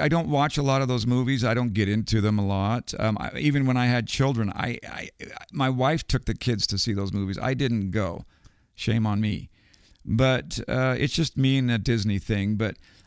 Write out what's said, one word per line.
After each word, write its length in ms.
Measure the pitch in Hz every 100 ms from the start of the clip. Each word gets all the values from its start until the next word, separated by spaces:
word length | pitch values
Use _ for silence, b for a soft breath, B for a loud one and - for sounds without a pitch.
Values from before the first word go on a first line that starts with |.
I 60 | 147
don't 200 | 170 156
watch 280 | 143 143 -
a 40 |
lot 180 | 139 135
of 60 | 131
those 220 | 123 113
movies. 360 | 123 127 135
I 100 | 117
don't 200 | 120 120
get 140 | 101 98
into 320 | 110 104 110
them 180 | 104 104
a 80 | 98
lot. 480 | 98 101 120 - -
Um, 220 | 110 104
I, 180 | - -
even 300 | 147 143 131
when 100 | 127
I 100 | 123
had 200 | 123 107
children, 440 | - 135 117 104
I, 280 | - 120 - -
I, 200 | - - - - - -
my 160 | - 131
wife 360 | 127 131 160 -
took 200 | 127 -
the 80 |
kids 340 | 104 127 107 -
to 100 | 98
see 140 | -
those 200 | 101 98
movies. 240 | 98 95 98
I 160 | 131
didn't 360 | 127 135 113 95
go. 340 | 107 92 - - b b b b -
Shame 300 | - 113 110
on 120 | 104
me. 300 | 107 98 - b b b b b
But, 560 | - 113 131 123 143 - -
uh, 260 | 127 131 123
it's 180 | 147
just 220 | - 151 -
me 220 | 135 135
and 100 | 123
a 100 | 117
Disney 420 | 123 117 104 98
thing. 340 | - 104 98
But 220 | 107 110 - b b